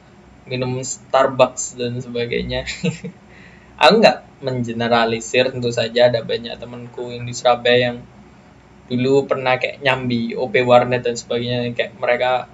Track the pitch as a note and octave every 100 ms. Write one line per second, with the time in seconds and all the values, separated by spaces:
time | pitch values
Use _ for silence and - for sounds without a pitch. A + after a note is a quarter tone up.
0 | - - - - - B2+ B2+ B2+ C3 -
1 | - C3 C3 B2+ B2+ - - B2 A#2+ B2
2 | B2 A#2+ A#2+ A#2+ B2 B2+ C3 - F3+ E3
3 | F3+ - - - - - - - D3+ A3
4 | E3+ - - - C3+ B2+ A#2 A2+ A#2 A#2
5 | A2+ A2+ - B2 B2+ B2+ A#2+ A#2 A2+ A#2
6 | B2 B2 A2 A#2 A#2 A#2+ A#2+ B2 A#2+ -
7 | B2 A#2+ A#2+ A#2+ B2 A#2 A#2+ B2 B2 A#2+
8 | - - - - - - - - - B2
9 | C3 C#3 C3+ C3+ B2+ B2+ C3 - C#3 C3
10 | B2+ A#2+ A#2 - B2 B2+ B2 B2 B2 B2
11 | A#2+ A#2 - A#2+ A#2+ B2 A#2+ A#2 A2 -
12 | B2 B2 B2+ B2+ -